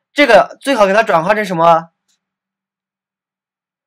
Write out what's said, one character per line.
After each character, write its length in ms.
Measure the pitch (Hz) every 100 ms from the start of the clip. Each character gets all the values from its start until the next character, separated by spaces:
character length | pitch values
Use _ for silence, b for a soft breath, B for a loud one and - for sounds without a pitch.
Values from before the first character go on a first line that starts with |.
| _
这 140 | - 285
个 320 | 202 - -
最 140 | -
好 140 | 254 196
给 40 |
它 120 | 202
转 200 | 208 170
化 120 | 170 214
成 80 |
什 120 | 196 175
么？ 360 | 170 165 170 _ _ _ _ _ _ _ _ _ _ _ _ _ _ _ _ _ _ _